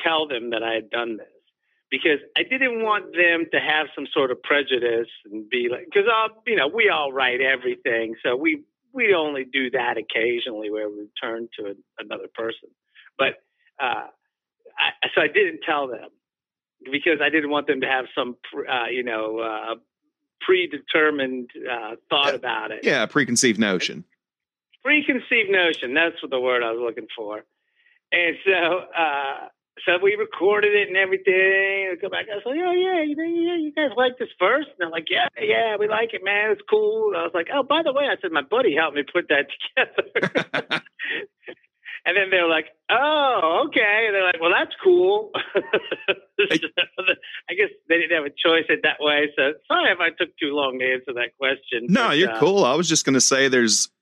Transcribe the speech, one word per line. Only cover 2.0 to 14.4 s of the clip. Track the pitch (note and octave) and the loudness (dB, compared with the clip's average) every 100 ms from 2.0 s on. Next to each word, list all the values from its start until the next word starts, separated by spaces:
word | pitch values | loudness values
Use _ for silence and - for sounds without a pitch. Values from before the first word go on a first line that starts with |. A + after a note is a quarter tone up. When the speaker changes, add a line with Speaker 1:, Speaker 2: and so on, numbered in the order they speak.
| E3+ C#3+ - | 0 0 -2
Speaker 1:
I | D#3 | -8
didn't | F3 C4 C4 A3+ | -4 -2 -2 -2
want | A3 G#3 F3+ | -2 -2 -4
them | E3 F3 E3 D#3+ | 2 2 2 0
to | C#3+ | -2
have | C#3 D3+ D3 | 0 -2 -2
some | - C3+ | -8 -4
sort | D#3 C3 | 0 0
of | B2 | -2
prejudice | - C#3+ C3 B2+ A#2+ A2+ A#2 - G#2 | 0 0 2 0 0 0 -4 -10 -14
and | A2 G#2+ | -12 -4
be | B2 A#2+ | -2 -2
like, | B2 - | -4 -2
'cause | G3+ G#3 | 2 4
all, | A3 A3 A3 A#3+ | 2 0 -4 -2
you | G3 | 0
know, | C3+ | 0
we | A3 G3+ | 2 2
all | D#3+ C#3 | 2 -2
write | C3 B2+ B2 | 0 0 2
everything. | C3+ C3 B2+ B2 C3 A#2 A2+ A2+ | 0 0 -2 -4 -2 -2 -2 -4
So | C#3 B2+ | -2 0
we, | D#3+ D3 - _ _ | 0 -2 -8 _ _
we | B3+ A3 | -2 2
only | F3+ D3+ C#3 | 2 0 -4
do | C3 C3+ B2+ | -4 -4 -2
that | B2+ A#2+ A#2 | -2 -2 -4
occasionally | A2 A#2 A#2 A#2+ A#2 G#2+ G#2+ | -4 -2 0 -2 -6 -8 -6
where | G#2+ G#2+ | -6 -6
we | G#2 G#2 - | -8 -16 -12
turn | A#2+ A2+ A#2 - | -8 -8 -10 -12
to | G2+ | -12
a, | G2 _ - | -12 _ -18
another | G#2+ G#2+ F#2+ | -12 -12 -12
person. | - A2+ A2+ - _ _ _ - - | -8 -8 -8 -18 _ _ _ -18 -4
But, | C3+ - _ _ _ - | -4 -4 _ _ _ -6
uh, | C3 G#2+ - _ _ _ | -4 -4 -8 _ _ _